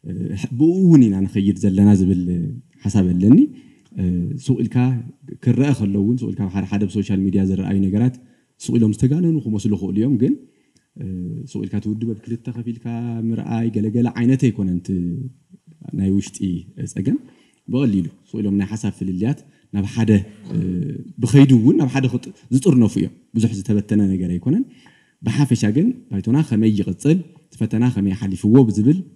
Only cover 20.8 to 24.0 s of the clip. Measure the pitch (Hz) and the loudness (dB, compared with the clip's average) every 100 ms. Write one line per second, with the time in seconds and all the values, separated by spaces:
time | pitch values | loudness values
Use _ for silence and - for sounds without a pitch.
20.8 | 147 - - - 120 139 135 123 117 - | -6 -8 -14 -6 4 6 8 6 6 4
21.8 | 135 131 127 123 - - - 127 185 127 | 2 0 -2 -4 -8 -20 -2 0 4 4
22.8 | 107 - 107 - _ 113 117 101 95 104 | 2 0 -4 -8 _ -2 -2 -2 -2 -4
23.8 | 101 104 | 0 0